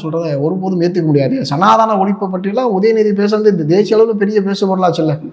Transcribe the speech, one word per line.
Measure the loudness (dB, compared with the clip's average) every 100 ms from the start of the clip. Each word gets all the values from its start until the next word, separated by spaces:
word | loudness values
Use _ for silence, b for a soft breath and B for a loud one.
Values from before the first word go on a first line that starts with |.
சொல்றத | -6 -4 -4 -2
ஒருபோதும் | -2 -2 -4 0
ஏத்துக்க | 0 0 2
முடியாது. | 2 2 -2 -4
சனாதன | 0 2 4 2 0
ஒழிப்பை | 0 -2 -4
பற்றியெல்லாம் | -4 -4 -2 -2 0
உதயநிதி | 2 2 0
பேசுறது | 0 0 0 2
இந்த | 0
தேசிய | 2 2 2 2
அளவுல | 2
பெரிய | 0 0 0
பேசு | -2 -2 -2
பொருளாச்சுல்ல. | 0 0 0 -2 -2 -4